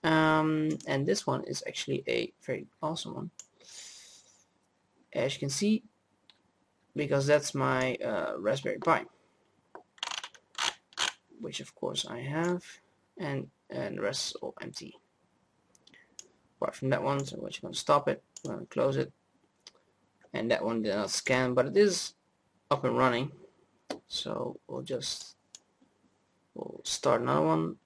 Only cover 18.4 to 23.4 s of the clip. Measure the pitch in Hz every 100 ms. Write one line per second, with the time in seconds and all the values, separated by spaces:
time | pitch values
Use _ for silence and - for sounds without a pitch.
18.4 | - - 117 - 131 135 131 _ _ _
19.4 | _ _ - _ _ _ _ _ - -
20.4 | 113 113 107 117 107 98 98 - - 127
21.4 | 127 123 135 196 208 175 - - _ _
22.4 | _ _ _ 135 131 120 127 120 135 -